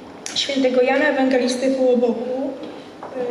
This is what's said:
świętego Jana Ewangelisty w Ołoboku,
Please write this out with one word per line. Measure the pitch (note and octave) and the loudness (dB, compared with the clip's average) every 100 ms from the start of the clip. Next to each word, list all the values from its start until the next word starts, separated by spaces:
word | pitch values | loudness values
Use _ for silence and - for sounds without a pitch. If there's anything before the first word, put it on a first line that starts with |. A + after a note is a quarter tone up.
| - - - | -16 -14 -8
świętego | - - C4+ C4 B3 | -4 -2 2 2 4
Jana | B3+ C#4 D4+ | 4 4 2
Ewangelisty | C4+ C4 B3+ A#3+ - C4 | 2 2 2 2 0 0
w | C4 | 2
Ołoboku, | B3+ A3+ A#3 A3 - C4 C#4+ - - - - - - C4 A#3+ | 4 4 2 0 -4 -4 -4 -6 -12 -14 -16 -16 -12 -6 -4